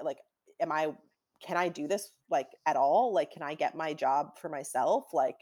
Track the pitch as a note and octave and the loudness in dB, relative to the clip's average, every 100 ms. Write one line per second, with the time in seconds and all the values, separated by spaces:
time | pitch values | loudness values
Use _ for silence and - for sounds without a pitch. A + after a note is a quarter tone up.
0 | D3 C#3 - _ _ - - D#3 D#3 C#3+ | -6 -6 -12 _ _ -6 -2 0 0 -4
1 | _ _ _ _ - F3 F3+ E3 D3 G3+ | _ _ _ _ -4 0 0 -2 -2 -2
2 | - _ - C#3+ C3 - - D3 C#3 F3 | -4 _ -2 -2 -2 -4 0 2 4 4
3 | B3 F#3 D3 - D3 D#3 D3 D3+ D#3+ D3+ | 2 2 0 -4 -8 -4 -4 -2 -6 -2
4 | C3 C#3 D3 - E3+ D3+ C3 B2+ C3 A3+ | 0 0 -2 -8 -10 -8 -4 0 2 2
5 | - D#3+ C3 - | 0 0 0 -2